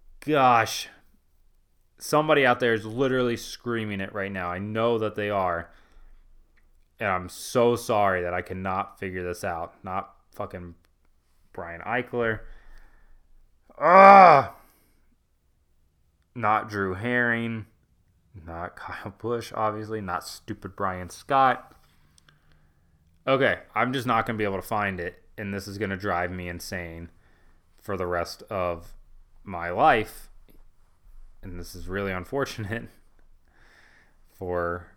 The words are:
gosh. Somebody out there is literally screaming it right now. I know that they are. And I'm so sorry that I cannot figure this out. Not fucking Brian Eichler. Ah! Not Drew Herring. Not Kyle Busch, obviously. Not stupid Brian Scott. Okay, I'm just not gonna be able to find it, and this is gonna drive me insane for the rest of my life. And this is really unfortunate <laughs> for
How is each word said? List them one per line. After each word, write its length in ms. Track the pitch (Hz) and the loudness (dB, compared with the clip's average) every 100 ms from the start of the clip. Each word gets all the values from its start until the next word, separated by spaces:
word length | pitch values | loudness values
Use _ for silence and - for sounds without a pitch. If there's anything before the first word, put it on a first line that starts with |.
| - - | -20 -14
gosh. 680 | - 151 131 117 110 - - - _ _ _ _ _ _ _ _ _ _ | -2 4 6 6 4 -2 -10 -16 _ _ _ _ _ _ _ _ _ _
Somebody 460 | - 151 156 147 131 | -2 0 4 4 4
out 140 | 120 | 4
there 140 | 123 | 2
is 120 | 113 107 | 0 -2
literally 520 | 113 135 127 123 117 | -2 0 2 0 -2
screaming 640 | - - 120 117 107 98 | -8 -12 -6 -6 -4 -6
it 120 | 95 | -8
right 180 | 104 98 | -6 -6
now. 200 | 98 90 | -6 -6
I 80 | 90 | -6
know 380 | 101 110 117 117 | -6 -2 0 0
that 180 | 107 107 | -2 -4
they 140 | 104 | -2
are. 420 | 101 92 85 85 - _ - - - - - _ _ _ _ _ _ | 0 0 -2 -6 -18 _ -20 -20 -20 -20 -20 _ _ _ _ _ _
And 80 | 107 | -2
I'm 200 | 90 90 | -2 -4
so 480 | - - 127 120 120 | -14 -4 2 2 2
sorry 440 | - 110 101 92 | 0 2 2 0
that 100 | 87 | -2
I 80 | 90 | -4
cannot 580 | 87 92 95 92 98 - | -6 -8 -6 -4 -6 -8
figure 240 | 98 92 | -10 -8
this 200 | 87 87 | -8 -6
out. 320 | 98 85 82 - | -6 -6 -10 -12
Not 300 | 98 92 - - _ | -10 -8 -10 -16 _
fucking 440 | - 104 92 87 85 _ _ _ _ _ _ _ | -12 -12 -12 -16 -18 _ _ _ _ _ _ _
Brian 280 | - 85 85 | -14 -12 -12
Eichler. 600 | 85 120 123 120 113 110 - - - - - - - - _ - - _ _ - | -4 -4 -4 -2 -2 -2 -8 -18 -20 -20 -20 -20 -20 -20 _ -20 -20 _ _ -2
Ah! 760 | 151 185 196 196 180 147 101 - - _ _ _ _ _ _ _ _ _ _ _ _ _ _ _ _ 120 | 6 10 12 12 12 10 4 -8 -20 _ _ _ _ _ _ _ _ _ _ _ _ _ _ _ _ -4
Not 340 | 110 107 113 | 0 0 0
Drew 240 | 104 98 | -4 -2
Herring. 720 | 92 117 123 120 117 117 113 107 _ _ _ _ _ _ 98 82 | -2 -2 0 2 0 -4 -6 -10 _ _ _ _ _ _ -20 -14
Not 300 | 85 87 - | -10 -10 -12
Kyle 380 | - - 107 98 | -14 -12 -14 -10
Busch, 360 | 110 117 113 - | -6 -6 -6 -4
obviously. 460 | 107 107 107 110 | -4 -4 -8 -8
Not 260 | 95 87 - | -6 -6 -8
stupid 480 | - - 104 95 - | -16 -12 -12 -12 -6
Brian 340 | 98 92 90 | -6 -4 -10
Scott. 640 | - - 131 131 123 - - _ _ _ _ _ _ _ - _ _ _ _ _ _ - | -16 -2 2 4 2 -6 -20 _ _ _ _ _ _ _ -20 _ _ _ _ _ _ -2
Okay, 340 | 135 127 87 - 107 | 2 2 0 -4 -2
I'm 180 | 120 | -2
just 140 | 131 120 | -2 0
not 180 | 113 113 | 0 0
gonna 120 | 110 | -2
be 60 | |
able 140 | 104 95 | -2 -4
to 40 | |
find 380 | - 110 101 92 | -4 -2 -2 -4
it, 240 | 87 - - - | -8 -10 -20 -12
and 160 | 101 | -8
this 140 | 98 95 | -8 -8
is 100 | 98 | -6
gonna 180 | 104 95 | -6 -4
drive 360 | 101 87 90 | -2 -2 -4
me 180 | 92 90 | -6 -10
insane 640 | 87 - 92 85 82 85 - _ _ - - _ - | -12 -10 -10 -10 -12 -16 -20 _ _ -20 -20 _ -20
for 160 | - 95 | -10 -6
the 120 | 90 | -2
rest 360 | 87 85 - - | -2 -4 -8 -8
of 440 | 101 90 85 - - - - - - | -4 -4 -4 -10 -20 -20 -20 -20 -20
my 260 | - 90 85 | -12 -8 -6
life. 600 | 92 151 123 107 - - - - - - - - _ - - - - | 2 4 4 0 -10 -20 -20 -20 -20 -20 -20 -20 _ -20 -20 -20 -18
And 180 | 98 87 | -14 -12
this 160 | 76 87 | -12 -12
is 140 | 85 | -8
really 240 | 95 98 | -4 -4
unfortunate 720 | 92 87 139 135 - 104 113 117 - - - - - _ _ | -4 -6 -4 -4 -6 -8 -8 -10 -20 -20 -20 -20 -20 _ _
<laughs> 720 | - - - - _ _ - | -20 -20 -20 -20 _ _ -20
for 560 | _ 92 90 85 87 87 | _ -6 -2 -2 -4 -10